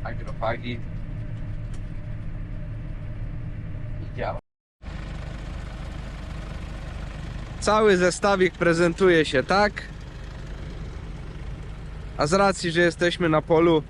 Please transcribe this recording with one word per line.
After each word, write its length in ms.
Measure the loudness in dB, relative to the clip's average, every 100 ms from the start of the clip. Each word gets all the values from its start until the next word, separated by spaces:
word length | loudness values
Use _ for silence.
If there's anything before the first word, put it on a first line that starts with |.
agrofagi. 760 | -6 -6 -6 -2 -2 0 -4 -6 -6 -6 -6 -6 -6 -4 -4 -4 -6 -6 -6 -6 -6 -6 -6 -6 -6 -6 -6 -8 -8 -8 -8 -6 -6 -6 -6 -6 -6 -6 -6 -6
I 160 | -6 -4
działa. 220 | -4 -4 _ _ _ _ -10 -8 -8 -8 -8 -8 -8 -8 -10 -10 -8 -8 -8 -10 -8 -8 -8 -8 -8 -8 -8 -8 -8 -8 -8 -8 -8 -2
Cały 360 | 4 6 8 8
zestawik 580 | 6 4 2 4 4
prezentuje 720 | 4 4 6 4 6 6 8
się 180 | 6 2
tak. 300 | 4 4 4 0 -10 -12 -12 -12 -12 -10 -10 -10 -10 -8 -8 -8 -10 -10 -10 -10 -10 -10 -10 -10 -10 -10 -10 -2
A 100 | 2
z 60 |
racji, 380 | 6 4 4 0
że 100 | 4
jesteśmy 480 | 4 4 0 2 4
na 140 | 4
polu 400 | 6 6 8 4